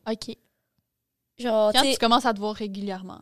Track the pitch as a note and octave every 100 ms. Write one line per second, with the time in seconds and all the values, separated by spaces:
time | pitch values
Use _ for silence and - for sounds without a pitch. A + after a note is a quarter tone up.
0 | A3 A3 - - _ _ _ _ _ _
1 | _ _ _ - A#3+ A3 G#3+ B3+ C4+ B3+
2 | A#3 A#3+ A#3+ G3+ G#3+ G#3+ G#3 G3 G3+ F#3+
3 | F#3 -